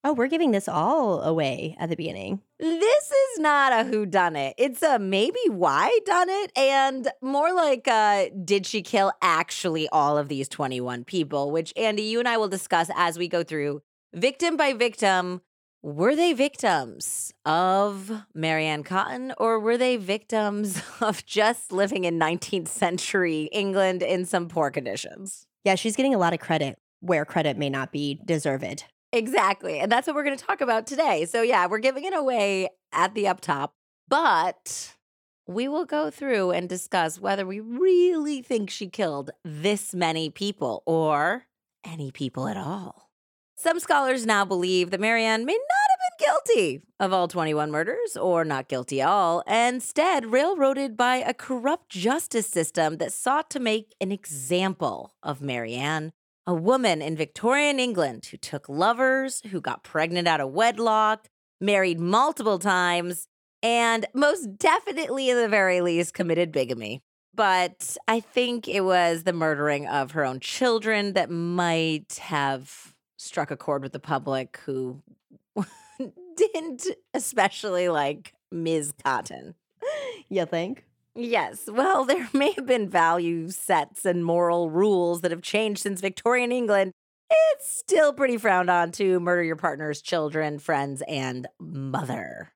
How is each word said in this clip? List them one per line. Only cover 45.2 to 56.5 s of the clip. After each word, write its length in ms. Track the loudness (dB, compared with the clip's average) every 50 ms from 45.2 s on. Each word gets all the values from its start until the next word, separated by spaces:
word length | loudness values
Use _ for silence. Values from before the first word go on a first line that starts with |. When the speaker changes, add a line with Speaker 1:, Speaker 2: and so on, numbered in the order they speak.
| 2 2 0 0 0
Speaker 2:
may 80 | 0 -2
not 60 | -2
have 580 | 0 0 2 2 4 4 4 2 2 -4 -2
been 80 | 0 2
guilty 560 | 2 2 2 2 2 4 4 4 2 -2 -6 _ _ _ _
of 140 | 0 2 2
all 140 | 2 2
twenty-one 420 | 0 -2 -2 -2 0 0 0 -2 0
murders, 480 | -2 -2 -2 -2 -2 -4 -4 -6 -4
or 260 | -2 0 2 2 2 2
not 240 | 0 -2 -4 -4
guilty 340 | _ -6 -6 -4 -4 -2 0
at 60 | 2
all, 340 | 2 2 2 2 2 0 0
instead 880 | 0 0 2 2 2 2 0 -2 -8 -4 0 2 2 2 2 0 0 2
railroaded 680 | 2 2 2 2 2 2 2 2 2 0 -4 -6 -2
by 200 | 0 2 2 2
a 180 | 0 0 -4 -6
corrupt 520 | -6 -6 -6 -6 -2 0 0 -2 -2 _
justice 600 | _ -10 -2 0 0 0 0 -2 -2 -2 -2 -2
system 500 | 0 -2 -2 -2 0 _ 0 0 0 0
that 160 | -2 -6 -6 -6
sought 380 | -4 -2 0 0 0 -2 _
to 80 | -6 -4
make 340 | -2 0 0 -2 -4 _ _ _
an 100 | -4 -4
example 1000 | -4 -6 -8 -12 -12 -10 -2 0 0 2 2 0 -2 _ -4 -4 -4 -6 -12 -16 _ _
of 220 | -8 -8 -8 -6 -6
Marianne, 680 | -6 -4 -4 -4 -6 -6 -4 -2 -2 -2 -4 -6 -8 _ _ _ _ _ _ _
a 80 | -2